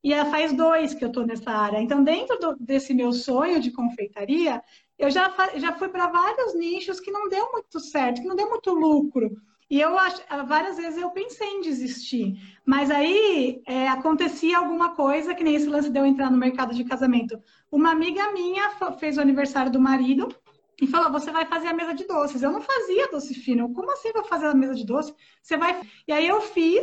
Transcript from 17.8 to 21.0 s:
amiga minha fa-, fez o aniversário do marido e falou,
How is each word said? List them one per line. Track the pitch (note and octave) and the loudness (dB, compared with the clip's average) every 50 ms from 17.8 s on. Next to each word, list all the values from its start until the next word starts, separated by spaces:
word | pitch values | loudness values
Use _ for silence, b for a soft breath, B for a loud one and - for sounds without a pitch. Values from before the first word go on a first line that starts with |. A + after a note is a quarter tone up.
| D#4 E4 | 4 4
amiga | E4 D#4+ E4 F4+ E4+ G4 G4+ G#4 | 4 2 0 0 0 -2 -2 -2
minha | G#4 F#4 F4 F4+ F#4 F#4+ G4+ G#4 | -2 -2 -2 -2 -2 -2 -2 -2
fa-, | G#4 - F#4 - | -2 -4 -6 -6
fez | C4+ - - D4+ C#4 | -6 -4 -4 -2 0
o | D4 | 2
aniversário | C#4+ C#4 C4+ C4+ C#4+ C4+ - C#4 C4 C4 | 4 4 4 4 0 0 0 0 0 0
do | B3 C4 | 4 4
marido | C4 C4+ C4+ C4 B3+ B3+ C4+ C4+ G4+ B4+ - _ _ _ _ _ _ _ _ - | 4 4 4 2 4 2 2 2 0 -2 -6 _ _ _ _ _ _ _ _ -2
e | D4 | -2
falou, | C4 C4+ E4+ | 2 4 4